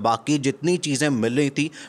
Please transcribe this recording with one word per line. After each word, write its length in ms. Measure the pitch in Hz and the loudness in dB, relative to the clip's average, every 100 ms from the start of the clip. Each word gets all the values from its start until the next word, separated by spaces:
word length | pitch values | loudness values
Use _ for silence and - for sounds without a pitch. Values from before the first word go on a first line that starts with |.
बाकी 360 | 113 113 - 147 | 0 0 0 0
जितनी 380 | 135 131 160 180 | 0 -2 -2 0
चीज़ें 300 | 151 131 151 | -2 0 0
मिल 260 | 123 113 127 | 2 0 2
रही 140 | 143 | 0
थी 200 | 139 156 - | 0 -4 -6